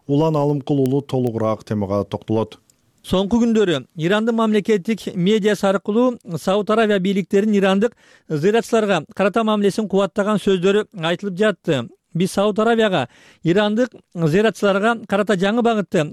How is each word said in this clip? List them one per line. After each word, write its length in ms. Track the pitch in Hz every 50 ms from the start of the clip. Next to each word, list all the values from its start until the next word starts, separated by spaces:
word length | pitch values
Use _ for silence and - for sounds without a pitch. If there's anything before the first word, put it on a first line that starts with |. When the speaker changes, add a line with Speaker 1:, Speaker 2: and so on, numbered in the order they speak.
| _
Speaker 1:
Улан 340 | - 143 143 160 160 156 147
Алымкул 400 | 143 147 147 143 131 - 147 139 131
уулу 160 | 127 135 143 139
толугураак 640 | - 135 131 123 123 110 110 110 110 107 - - -
темага 360 | 113 107 101 92 101 101 98
токтолот. 580 | - - 101 - - 110 110 107 - - - _ _ _ _ _ _ _ _ -
Speaker 2:
Соңку 380 | - 185 185 202 180 233 233 240
күндөрү 380 | 233 226 220 208 180 156 135 123 - _ 165
Ирандын 380 | 151 170 208 208 220 240 226 226
мамлекеттик 720 | 226 220 214 208 - - 214 202 165 226 226 - - - - 180
медиасы 460 | 170 196 220 220 185 214 202 - -
аркылуу 520 | 196 196 196 - - 202 233 247 254 240 - - 214 170 147
Сауд 300 | - 190 190 214 202 -
Аравия 300 | 214 226 226 208 208 196 180
бийликтеринин 540 | 196 196 202 180 - - 196 202 220 208 196
ирандык 380 | 190 190 190 202 214 233 - _ _ _ - _ _ -
зыяратчыларга 720 | 160 147 151 202 214 233 - - 233 226 214 196 196 160 - - -
карата 260 | - 190 202 - 226 226
мамилесин 460 | 214 214 208 202 202 - - 220 180
кубаттаган 500 | 196 196 202 190 - 214 196 208 214 190
сөздөрү 460 | - 202 196 180 170 196 196 214 202 - -
айтылып 400 | 185 160 165 175 170 202 202 180 170
жатты. 480 | 214 214 180 - _ 175 151 127 117 - - _ _ _ -
"Биз 160 | 165 190 180 -
Сауд 240 | 202 196 214 196 214
Аравияга 480 | 220 226 233 226 220 208 185 147 123 - _ _ - - - _ -
ирандык 540 | 156 175 208 208 208 214 226 254 247 - - - _ -
зыяратчыларга 840 | 175 165 151 151 202 214 226 - - 208 202 190 196 202 226 233 226 220 -
карата 260 | 196 196 202 202 214
жаңы 300 | 170 196 196 220 247 220
багытты 460 | 233 226 214 180 - - 180 147 151